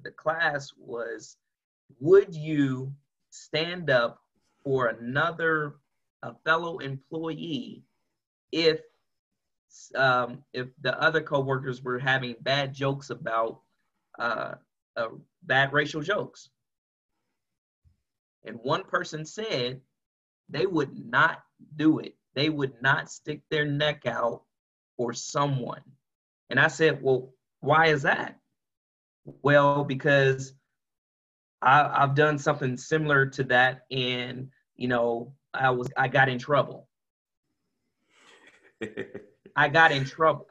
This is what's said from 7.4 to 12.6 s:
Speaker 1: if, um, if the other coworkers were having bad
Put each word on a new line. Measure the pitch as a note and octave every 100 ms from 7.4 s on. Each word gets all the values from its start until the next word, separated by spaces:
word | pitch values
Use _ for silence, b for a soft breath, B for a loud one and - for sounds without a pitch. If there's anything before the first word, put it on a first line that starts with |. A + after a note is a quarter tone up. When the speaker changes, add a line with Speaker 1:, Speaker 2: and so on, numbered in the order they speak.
| E3 C3+ A#2 - _ _ _ _ _ _ _
Speaker 1:
if, | D#3+ E3 D#3 - _ _ _ _ _ _ _ _ - - B2
um, | C3+ B2 A#2 - _
if | B2+ B2+ -
the | B2+ -
other | D#3 D#3
coworkers | D#3 C#3+ C3+ C3 C3+ B2
were | B2+ B2
having | C3+ C3 B2 A#2
bad | - C#3